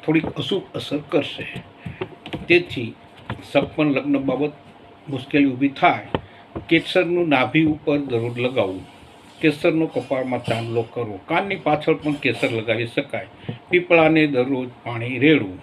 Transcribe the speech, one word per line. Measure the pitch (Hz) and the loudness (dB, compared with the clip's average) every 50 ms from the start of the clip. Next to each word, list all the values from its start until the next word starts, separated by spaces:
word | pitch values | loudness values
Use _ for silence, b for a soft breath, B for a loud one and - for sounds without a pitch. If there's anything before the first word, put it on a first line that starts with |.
થોડીક | - - 156 165 - - - - | 0 2 2 2 0 0 -6 -8
અશુભ | - - 202 185 - - - | -4 -2 -4 -4 -4 -6 -10
અસર | 131 - - 147 151 151 - | -10 -8 -6 -6 -8 -6 -2
કરશે, | - 160 - - - - 180 - - - - - - B B B B B 185 - - - - - - - - | -2 -2 -2 -2 -8 -10 -12 -12 -12 -14 -16 -16 -20 B B B B B -10 -12 -12 -18 -14 -12 -12 -12 0
તેથી | - 170 175 156 - - - 117 113 - - - - - - - - - - | 4 4 4 4 0 -8 -8 -8 -8 -10 -14 -20 -20 -20 -20 -12 -10 -10 -10
સગપણ | - - - 143 139 - - - 151 151 135 | -10 0 0 0 0 0 -2 0 0 2 2
લગ્ન | 135 135 143 143 135 | 0 0 0 0 0
બાબત | 135 135 127 131 147 151 - - - - - - - - - - - | 0 -2 -2 -2 -2 -4 -6 -10 -20 -20 -20 -20 -20 -20 -20 -20 -12
મુશ્કેલી | - 139 127 120 - - 147 139 139 | -10 -8 -8 -8 -2 2 2 2 2
ઊભી | 123 123 139 139 135 - | 2 0 -2 -2 0 2
થાય. | - 170 131 107 - - - - B B B B B B - - - | 2 2 2 0 -6 -8 -8 -8 B B B B B B -14 -14 -2
કેસરનું | - 160 165 160 - - 190 175 170 175 175 175 160 | 2 2 2 2 2 0 0 2 2 0 0 2 2
નાભી | 143 127 127 123 - 156 160 | 2 2 2 2 2 2 4
ઉપર | 156 151 147 - 151 147 143 | 4 2 0 0 0 0 0
દરરોજ | 139 131 120 113 117 120 120 | 0 -2 -2 -2 -2 -2 -4
લગાવવું, | 123 123 123 127 123 104 95 95 95 - - - - - - - - - - - - | -2 -4 -2 0 0 -2 0 -2 -8 -12 -14 -20 -20 -20 -20 -20 -20 -20 -20 -10 0
કેસરનો | - 156 147 - - 175 160 160 160 | 0 0 0 4 0 2 2 2 -2
કપાળમાં | 156 - 127 123 - 139 127 131 127 127 117 - | 0 -2 -6 -4 -2 -4 -4 -2 -2 -4 -4 -2
ચાંદલો | - 117 113 117 117 113 117 113 | -2 -4 -2 -2 -2 -2 -2 -2
કરવો, | 113 - 127 120 107 101 90 - | -2 -6 -8 -8 -6 -8 -12 -6
કાનની | - 160 175 202 196 196 175 - | -2 -2 -2 0 -2 -6 -2 0
પાછળ | 156 151 151 - - 156 143 | 0 0 2 2 0 0 0
પણ | - 151 147 139 - | 0 -4 -4 0 0
કેસર | 131 117 - - 123 | -2 0 0 -2 0
લગાવી | 117 113 107 117 110 113 120 117 - | 0 -2 0 0 -2 -2 -2 -2 -4
શકાય, | - 139 - - 107 95 - - B B B 117 B B - | -4 -4 -4 -6 -8 -8 -8 -16 B B B -12 B B 2
પીપળાને | 180 180 175 - 175 165 160 156 160 160 156 | 2 2 4 6 6 6 6 6 6 4 4
દરરોજ | 147 143 123 123 131 139 127 127 123 123 - - | 4 2 0 2 0 0 -4 -4 -8 -12 -12 -10
પાણી | 123 120 117 117 123 131 123 | -8 -8 -6 -6 -6 -2 4
રેડવું. | 123 156 160 131 110 95 90 82 | 6 6 6 6 2 -2 -8 -14